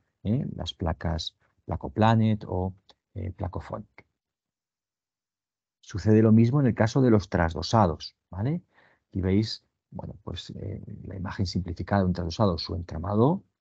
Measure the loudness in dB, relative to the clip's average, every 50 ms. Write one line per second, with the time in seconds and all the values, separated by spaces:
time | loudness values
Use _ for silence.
0 | _ _ _ _ -4 -2 -2 -2 -2 -6 -8 -8 -10 -10 -8 -6 -4 -4 -4 -4
1 | -4 -4 -4 -4 -6 -10 _ _ _ _ _ _ _ -10 -10 -8 -8 -8 -2 2
2 | 2 4 4 4 4 2 0 -2 -4 -6 -6 -4 -4 -6 -6 _ _ _ _ _
3 | _ _ -12 -10 -10 -10 -8 -8 -10 -8 -8 -10 -12 -10 -12 -14 -14 _ _ -20
4 | _ _ _ _ _ _ _ _ _ _ _ _ _ _ _ _ _ _ _ _
5 | _ _ _ _ _ _ _ _ _ _ _ _ _ _ _ _ _ -10 -10 -2
6 | 2 6 6 6 8 8 8 8 6 6 4 2 2 2 2 2 0 2 2 2
7 | 4 6 4 4 2 2 0 0 0 0 0 -4 -6 0 4 4 4 4 2 -2
8 | -8 -18 _ _ _ -14 -8 -6 -4 -4 -4 -4 -8 _ _ _ _ _ _ _
9 | _ _ -6 -4 0 2 2 2 2 0 -4 -10 _ _ _ _ _ _ -14 -12
10 | -12 -12 -12 -12 -12 -12 -12 -12 -14 -14 -14 -10 -10 -8 -10 -10 -12 -14 -16 -14
11 | -14 -12 -10 -8 -8 -8 -4 -4 -4 -2 -2 -4 -4 -4 -6 -8 -4 -2 0 2
12 | 2 2 0 -2 -2 -6 -2 0 0 0 0 -2 -4 -6 -6 -8 -8 -8 -10 -8
13 | -6 -2 2 4 4 4 2 0 -4 _ _ _